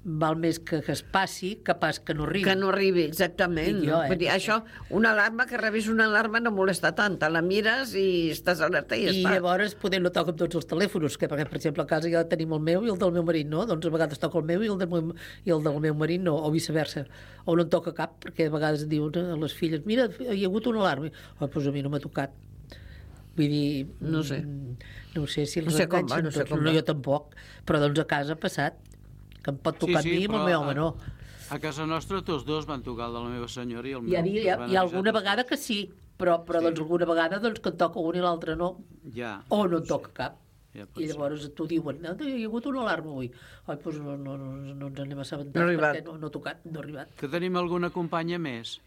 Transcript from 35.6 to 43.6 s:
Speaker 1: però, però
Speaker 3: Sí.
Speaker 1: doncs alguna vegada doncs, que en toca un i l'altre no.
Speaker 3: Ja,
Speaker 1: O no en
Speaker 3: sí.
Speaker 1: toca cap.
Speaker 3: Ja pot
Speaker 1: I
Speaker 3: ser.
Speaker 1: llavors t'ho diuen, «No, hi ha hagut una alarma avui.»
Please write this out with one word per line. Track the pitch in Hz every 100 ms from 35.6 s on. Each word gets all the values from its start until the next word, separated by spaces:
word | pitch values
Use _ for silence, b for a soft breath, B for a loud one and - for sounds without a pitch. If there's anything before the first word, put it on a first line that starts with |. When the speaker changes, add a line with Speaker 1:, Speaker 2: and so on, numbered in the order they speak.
| - 208 202 - - -
Speaker 1:
però, | 175 170
però | 170 170
Speaker 3:
Sí. | 165
Speaker 1:
doncs | 156
alguna | 156 170 170
vegada | 165 165 196
doncs, | 226 214
que | 196
en | 165
toca | 170 165
un | 160 175
i |
l'altre | 180 170 165
no. | 160 175 185 - - 143 113
Speaker 3:
Ja, | 120 101 120
Speaker 1:
O | 208 196
no | 170
en |
Speaker 3:
sí. | 139
Speaker 1:
toca | 147 -
cap. | - 131 - _ _ _
Speaker 3:
Ja | - 101
pot | -
Speaker 1:
I | 156
Speaker 3:
ser. | 151
Speaker 1:
llavors | 143 151 147 143
t'ho | 156
diuen, | 165 165 143
«No, | 165 185
hi | 302 262
ha | 220
hagut | 226 262
una | 269
alarma | 220 165 156 139
avui.» | 127 B B B